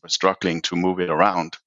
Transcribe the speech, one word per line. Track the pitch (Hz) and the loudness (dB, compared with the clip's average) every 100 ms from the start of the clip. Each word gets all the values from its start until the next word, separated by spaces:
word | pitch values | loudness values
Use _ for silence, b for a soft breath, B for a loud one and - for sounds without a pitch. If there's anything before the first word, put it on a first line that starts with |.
were | 85 | -6
struggling | - 95 92 90 85 | 0 0 0 -2 -2
to | - | -2
move | 87 92 90 | 0 0 0
it | 87 | 0
around. | 78 101 90 80 - | 2 2 2 -4 -10